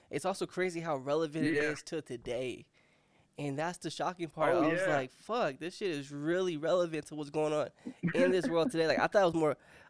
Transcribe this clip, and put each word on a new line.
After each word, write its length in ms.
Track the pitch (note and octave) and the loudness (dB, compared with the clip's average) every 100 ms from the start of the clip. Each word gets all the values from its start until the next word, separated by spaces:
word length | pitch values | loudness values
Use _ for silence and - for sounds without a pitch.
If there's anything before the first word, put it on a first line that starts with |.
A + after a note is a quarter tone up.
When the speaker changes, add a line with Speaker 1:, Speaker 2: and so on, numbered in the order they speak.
| _ | _
Speaker 1:
It's 140 | - F#3 | -4 -4
also 200 | G3 E3+ | -2 -4
crazy 340 | - F#3 E3+ | -2 -2 -2
how 160 | E3 C#3+ | -4 -4
relevant 500 | C3 D3+ D#3+ D#3 D3+ | 0 0 0 0 0
it 100 | D3 | 2
Speaker 2:
Yeah. 60 | D3+ | 0
Speaker 1:
is 100 | D3 | -4
to 180 | - E3 | -6 -8
today. 640 | - B2 B2 A#2+ C3 G#2+ - _ _ _ _ _ _ - | -8 -10 -6 -4 -4 -6 -14 _ _ _ _ _ _ -8
And 200 | C#3+ C#3 | -6 -4
that's 200 | E3 F3 | -4 -6
the 120 | E3+ | -10
shocking 380 | - D3 F3+ E3+ | -4 -4 -4 -8
part. 260 | - D3 | 0 2
Speaker 2:
Oh, 100 | - | 4
Speaker 1:
I 40 | D#3 | 2
was 80 | E3 | 2
Speaker 2:
yeah. 140 | F#3 C#3+ | 2 0
Speaker 1:
like, 140 | C3 | -2
"Fuck, 460 | - - A#3+ F3 C3 | -12 -4 -2 0 -2
this 180 | D#3+ - | -10 -4
shit 140 | G3+ | -4
is 200 | D3 C3+ | -4 -6
really 460 | C#3+ D3 F3+ F#3 D3+ | -4 0 0 0 -2
relevant 480 | D#3+ F3 F3 D#3 - | 2 2 2 -2 -8
to 80 | D3+ | -10
what's 140 | C#3+ | -4
going 240 | D#3 D3+ | 0 2
on 160 | D3+ C3 _ - - E3+ | 0 -2 _ -16 -4 -2
in 180 | E3+ F3+ | 4 4
this 180 | F#3 D#3+ | 4 2
world 200 | E3 D#3+ | 2 2
today." 160 | E3 D#3+ | 2 2
Like, 140 | - | 2
I 80 | E3 | 4
thought 140 | G#3+ | 6
it 40 | F#3 | 6
was 60 | |
more, 220 | E3 D3+ B2 - - | 4 2 0 -8 -20